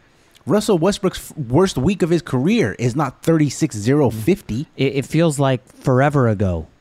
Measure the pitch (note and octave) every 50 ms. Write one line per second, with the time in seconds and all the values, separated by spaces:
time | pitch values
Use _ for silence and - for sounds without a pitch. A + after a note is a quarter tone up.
0 | _ _ _ _ _ _ _ _ - B2 E3 G#3+ G#3+ - G3+ E3 D#3 G3 G3 -
1 | - F#3 - - - - - E3+ C3 A2 B2 E3 F#3+ F#3 - C3 B2 F3 G#3 F3
2 | F#3 D#3 F3 D#3+ - - - B2 C3 F3+ A3+ A#3 F#3 G#2 - - A#2 B2+ A2 D3+
3 | D3+ B2+ - _ - - E3 D#3+ D3+ C#3 - - D#3+ D3+ - G#2 G2 A#2+ C#3 D3+
4 | D3 C#3 B2 A2 G#2+ D#3+ G3 - - - G#2+ A#2+ D#3+ - _ - C3+ C3+ G#2 C#3
5 | B2 - - D#3+ E3+ E3 C#3+ C3+ C#3 C3+ C3 B2 - - - - - C#3 B2+ B2
6 | C3+ D3+ C#3+ C#3+ B2 A2+ G#2+ F#2 G#2+ F#2 F2 E2 D#2 - _ _